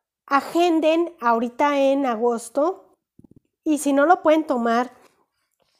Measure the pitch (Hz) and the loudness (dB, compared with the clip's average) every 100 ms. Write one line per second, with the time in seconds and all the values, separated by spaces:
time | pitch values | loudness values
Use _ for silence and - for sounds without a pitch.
0 | _ _ - 277 - 330 349 320 311 330 | _ _ -4 -2 -2 0 2 2 2 0
1 | 339 - 240 233 240 240 294 285 269 277 | -2 -4 -2 -2 -2 -2 0 2 2 0
2 | 277 220 240 233 - - 311 381 - _ | -2 -2 -2 -2 -4 -2 -2 -4 -14 _
3 | _ _ _ - _ _ - 294 285 277 | _ _ _ -20 _ _ -4 -2 0 2
4 | 294 370 330 320 311 262 233 226 247 - | 2 2 4 2 0 -2 0 -2 -4 -10
5 | _ _ _ _ _ _ _ _ | _ _ _ _ _ _ _ _